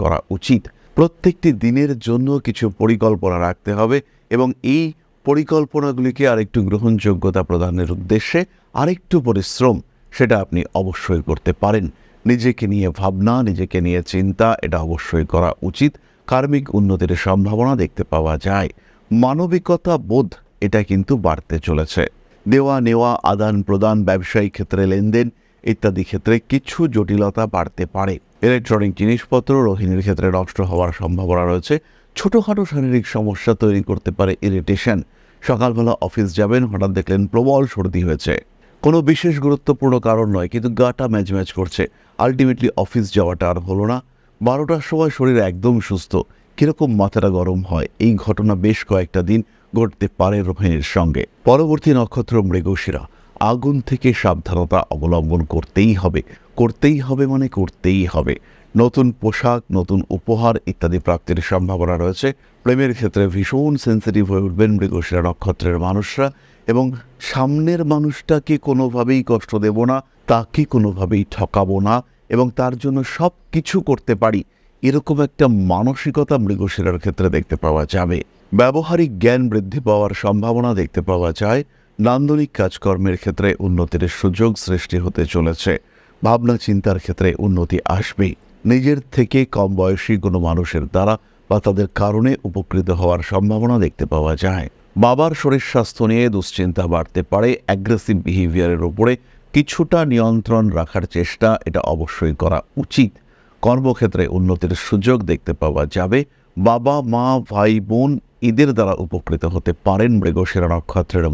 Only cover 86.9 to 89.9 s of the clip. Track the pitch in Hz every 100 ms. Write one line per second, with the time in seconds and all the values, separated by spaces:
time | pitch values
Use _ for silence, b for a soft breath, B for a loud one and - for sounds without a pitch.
86.9 | 90 - - 95 - 101 90 85 90 -
87.9 | 95 - - 95 - _ - 107 127 135
88.9 | 143 - 131 117 135 127 110 98 95 92